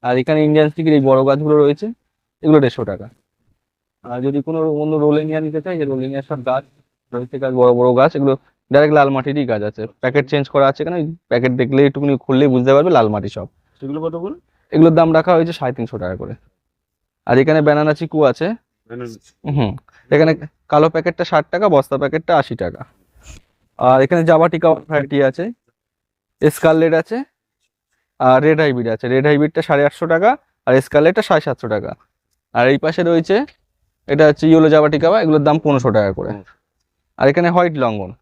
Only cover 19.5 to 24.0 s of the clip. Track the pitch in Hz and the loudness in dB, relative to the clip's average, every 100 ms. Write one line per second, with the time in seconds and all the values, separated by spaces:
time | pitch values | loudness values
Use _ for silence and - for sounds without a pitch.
19.5 | 143 110 131 _ _ _ 147 160 156 151 | -2 -2 -4 _ _ _ 0 2 -2 -8
20.5 | _ _ 147 160 160 170 170 175 156 151 | _ _ 2 2 0 -6 -6 -2 -2 -2
21.5 | 180 208 151 135 135 139 160 165 165 135 | -2 2 2 0 -4 -4 -4 0 0 0
22.5 | 117 90 - - _ _ _ - - _ | -6 -8 -10 -20 _ _ _ -20 -20 _
23.5 | _ _ - 123 131 | _ _ -2 2 2